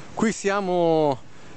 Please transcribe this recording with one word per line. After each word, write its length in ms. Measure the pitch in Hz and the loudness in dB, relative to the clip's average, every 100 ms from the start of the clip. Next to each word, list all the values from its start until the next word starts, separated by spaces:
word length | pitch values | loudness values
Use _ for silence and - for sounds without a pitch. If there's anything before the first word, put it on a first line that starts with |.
| - | -12
Qui 180 | - - | -2 0
siamo 840 | - 196 202 190 180 170 160 151 135 - - - | 0 0 0 0 2 4 4 4 0 -4 -14 -14